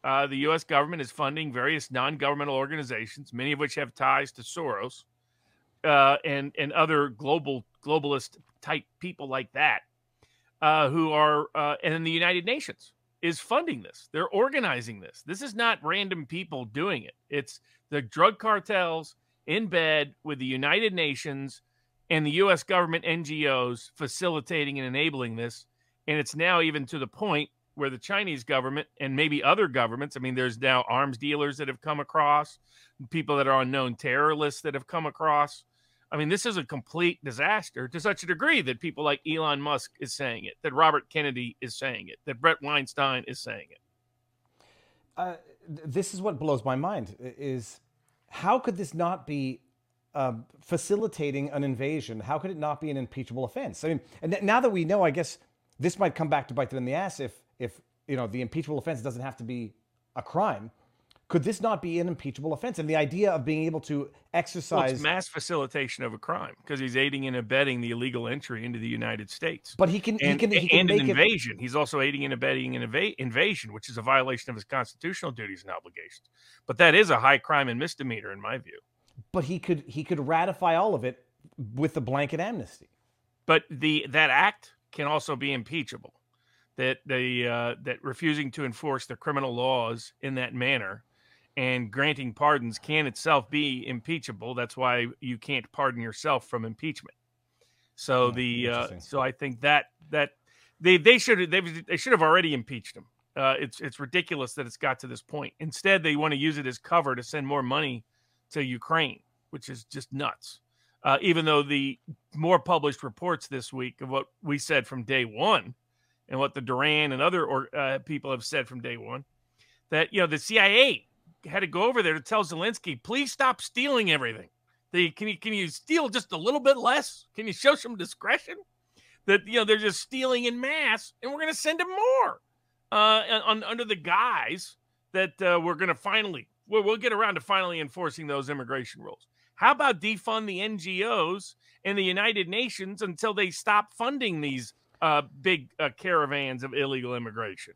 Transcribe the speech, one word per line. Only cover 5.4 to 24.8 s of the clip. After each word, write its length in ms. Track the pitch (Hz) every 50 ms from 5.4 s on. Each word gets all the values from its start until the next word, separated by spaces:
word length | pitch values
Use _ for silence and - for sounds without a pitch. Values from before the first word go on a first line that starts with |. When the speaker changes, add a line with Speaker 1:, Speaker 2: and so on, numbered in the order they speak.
| _ _ _ _ _ _ _ _ -
Speaker 1:
uh, 340 | 156 147 139 135 139 147 147 -
and, 260 | 160 143 139 139 143 -
and 160 | - 147 143 -
other 360 | 170 160 160 160 147 143 139
global, 540 | 117 104 120 135 151 170 139 139 135 123 - _ _ _ _
globalist 540 | 139 151 156 143 143 143 135 - - _ - _ _ _ _
type 220 | - 151 160 151 - _ _ _
people 300 | - 180 - _ 143 135
like 240 | 131 131 123 - _
that, 280 | 131 156 147 110 95 _ _ _ _ _ _ _ _ _ _ _ _ _ _ _ _ 160
uh, 260 | 151 156 156 151 131
who 220 | 143 165 160 160
are, 340 | 151 151 151 151 151 147 151 - _
uh, 220 | 156 147 147 147 - -
and 100 | 165 156
then 100 | 165 165
the 80 | 160
United 340 | 165 165 175 175 180 180 170
Nations 480 | 214 254 302 - - - _ - - _ _ _ _ _ _
is 180 | - 170 165 -
funding 440 | - - 226 285 339 339 247 120 92
this. 260 | - - - - _
They're 180 | - 151 180 -
organizing 680 | - 196 247 277 277 285 233 180 135 123 113 117 110 98
this. 220 | 90 - _ - _
This 200 | 147 180 196 277
is 100 | 262 202
not 240 | 226 240 233 214 - 139
random 420 | 156 175 202 202 190 185 165 147
people 400 | 123 160 180 190 165 156 131 123
doing 380 | 110 107 139 170 202 180 123 104
it. 100 | - - _ _ _
It's 300 | 143 143 139 - - - _ _ _ _ _ _
the 100 | 151 147
drug 380 | 127 110 - 151 175 220 208 -
cartels 760 | - 220 208 202 - - 214 190 180 170 160 160 156 - _ _ _ _ _ _ _
in 220 | - 156 214 226
bed 480 | 185 180 170 160 160 156 151 143 139 - _ _
with 160 | 151 147 131
the 60 | 127
United 500 | 127 131 131 139 147 165 208 226 214 185
Nations 680 | 175 160 147 139 123 - 156 139 135 135 135 - - _ _ _ _ _ _ _ _ _ _
and 160 | 170 156 151
the 60 | 147
U 200 | 147 175 196 196
S 120 | 180 156 -
government 420 | - 190 180 175 160 165 165 -
N 160 | 170 165 170 165
G 240 | 143 156 151 151
Os 440 | 139 135 127 123 123 123 113 - - _
facilitating 840 | - 151 123 - - 185 175 165 151 120 - 175 156 147 139 139
and 80 | 139